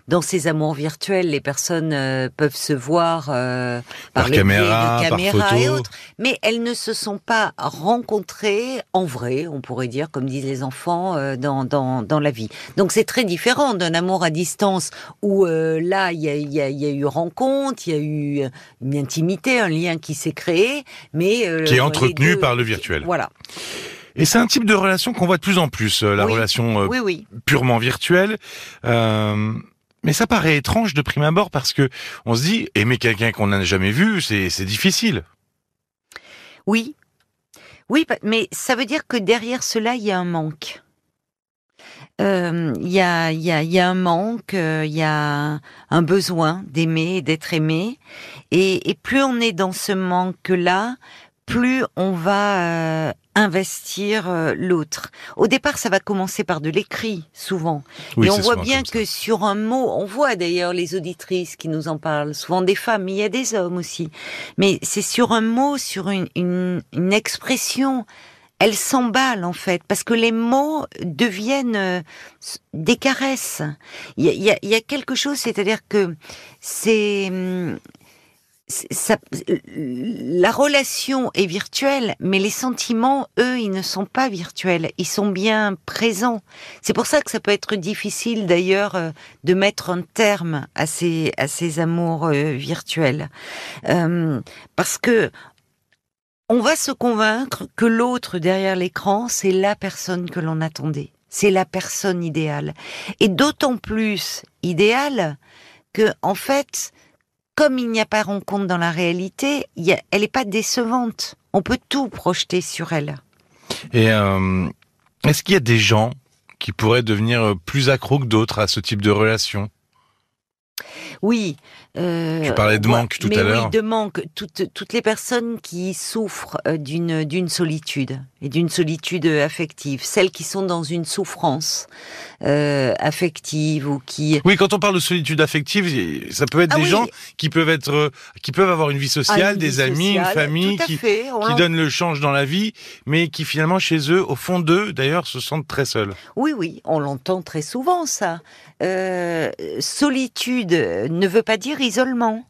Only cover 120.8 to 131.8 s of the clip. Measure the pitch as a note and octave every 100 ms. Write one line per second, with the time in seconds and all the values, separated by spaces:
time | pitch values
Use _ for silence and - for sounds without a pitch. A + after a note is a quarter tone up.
120.8 | - - - - G3 A#3 G3 C3+ - -
121.8 | - - F3 E3+ E3 D#3+ D3+ A2+ G#2+ G#2+
122.8 | G#2+ A#2+ A#2 - - - G2+ A2+ A2+ A3
123.8 | A3 A3 G#3 - D#3+ - G3 - F#3+ -
124.8 | G3 A#3+ A3 G#3+ - B3 A#3 A3+ - F3
125.8 | F#3 F3+ - A3 G#3 - - - - D#3+
126.8 | C#3 E3 E3+ D#3+ D#3 E3+ F3 - F3+ D#3
127.8 | - C#3+ C3 C3 C3+ - C#3+ D3+ E3+ F3+
128.8 | D#3+ D#3+ - F3+ E3 D3+ D3 D#3 D#3+ -
129.8 | C#3+ C3 - G#3 F#3 - D#3+ G3 F#3+ E3+
130.8 | D3+ E3+ D#3+ - F#3 - E3+ C#3 D3+ -